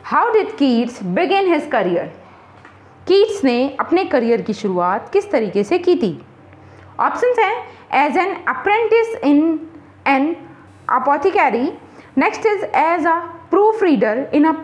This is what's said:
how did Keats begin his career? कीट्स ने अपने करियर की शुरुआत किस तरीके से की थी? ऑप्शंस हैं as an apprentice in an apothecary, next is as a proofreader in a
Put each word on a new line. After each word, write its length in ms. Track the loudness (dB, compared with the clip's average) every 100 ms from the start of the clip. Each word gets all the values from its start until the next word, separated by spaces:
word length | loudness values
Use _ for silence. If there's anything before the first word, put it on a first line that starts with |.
| -2
how 160 | 0 2
did 120 | 2 0
Keats 480 | 0 2 2 0
begin 500 | -6 -4 -2 0 0 2
his 100 | 0 0
career? 360 | -2 0 -2 -4 -14 -20 -20 -20 -20 -20 -20 -20 -12 0
कीट्स 360 | 2 2 2
ने 340 | 0 0 -2 -4
अपने 260 | -2 -2 0
करियर 360 | 0 0 -2
की 120 | -2
शुरुआत 560 | -6 -4 -2 0 -2 -2
किस 220 | -2 0
तरीके 320 | -2 -2 -2
से 160 | 0 0
की 160 | 2 2
थी? 300 | 0 -4 -14 -20 -20 -20 -20 -20 -16 -4
ऑप्शंस 400 | -2 0 0 2
हैं 360 | 0 -2 -8 -18 -4 0 0
as 100 | 0
an 140 | -2 -4 -6
apprentice 800 | -4 0 0 2 2 2 -2 2
in 240 | 4 2 -2 -6 -20 -20 -8 -2
an 280 | 0 0 -4 -10 -20 -20 -14 -4 -2
apothecary, 720 | 0 2 2 2 2 0 -2 -6 -18 -20 -6 -2
next 260 | 0 0 -2
is 180 | -2 -2 0
as 300 | 0 0 0
a 160 | -2 -4 -14 -2
proofreader 800 | 2 4 2 2 2 2 -2 -2
in 180 | 2 2
a 40 | 2